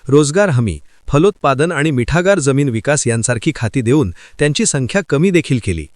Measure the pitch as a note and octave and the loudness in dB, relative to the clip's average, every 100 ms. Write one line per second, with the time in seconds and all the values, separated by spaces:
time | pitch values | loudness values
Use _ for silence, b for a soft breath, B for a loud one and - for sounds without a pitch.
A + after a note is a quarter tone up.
0 | - C#3+ C#3+ F3+ G3+ B2+ A2 D2 - _ | 2 2 2 2 2 0 -2 -4 -12 _
1 | - C#3+ G3 - C#3+ C3+ E3+ D3 D#3 B2+ | -2 2 2 2 -2 0 0 0 -2 0
2 | A#2+ E3 F#3 F#3+ C#3 C3+ C#3+ A2 C#3 D3 | 0 0 2 2 2 0 0 -2 -2 -2
3 | A#2+ A#2 A#2+ A#2 E3 - A2+ C3+ A2 D3+ | 0 -2 -2 -2 -2 -4 -4 -2 0 0
4 | G2 - B B D3 D3 G#3+ C#3+ B2 G3 | 0 -6 B B -2 0 -2 -2 -2 -2
5 | - C#3+ G3 F3 - B2+ G2+ D#2+ D2 | -2 0 2 2 0 -2 -2 -6 -8